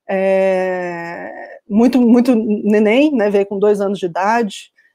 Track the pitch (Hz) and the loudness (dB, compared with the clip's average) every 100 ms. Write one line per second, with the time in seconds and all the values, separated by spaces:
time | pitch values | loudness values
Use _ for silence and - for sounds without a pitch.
0 | - 196 190 190 190 185 185 180 180 170 | -6 -2 0 2 2 0 -2 -4 -6 -8
1 | 170 175 180 - - - - 202 247 254 | -10 -12 -12 -14 -18 -18 -4 2 2 4
2 | 240 240 247 233 220 208 208 214 214 240 | 4 4 4 0 0 -2 0 2 4 4
3 | 302 269 208 202 196 202 208 202 196 196 | 2 2 0 0 -2 0 0 0 -2 -4
4 | 180 170 196 233 220 - - _ _ | -6 -4 -2 0 -2 -8 -20 _ _